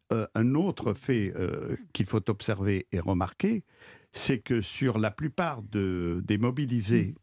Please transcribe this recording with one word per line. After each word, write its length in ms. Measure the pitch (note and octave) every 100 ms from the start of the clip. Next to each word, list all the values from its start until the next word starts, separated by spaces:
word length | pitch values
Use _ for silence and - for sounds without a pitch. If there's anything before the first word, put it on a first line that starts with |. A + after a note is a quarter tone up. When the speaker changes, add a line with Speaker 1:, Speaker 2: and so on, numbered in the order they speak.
| -
Speaker 1:
euh, 140 | A#2 -
un 220 | A2 A#2+ C#3+
autre 380 | F#3+ - A2+
fait, 380 | G2 - A#2 F#2+ E2+
euh, 400 | F2 - - - -
qu'il 140 | - G2
faut 200 | A2 -
observer 600 | G2+ - G2 G2 G2 -
et 80 | F2+
remarquer, 640 | F2 F2+ F#2 - G3+ A3 - - - - _
c'est 260 | - - A#2+
que 220 | - A#2
sur 360 | - - C3 A2
la 140 | G#2+
plupart 500 | - D3 - E3+ B2+
de, 640 | G#2 G#2 F#2+ F2+ E2+ F2 -
des 120 | G#2+
mobilisés 720 | A#2+ B2+ C3+ A#2+ G2+ A#2 G2
Speaker 2:
Mhm. 60 | -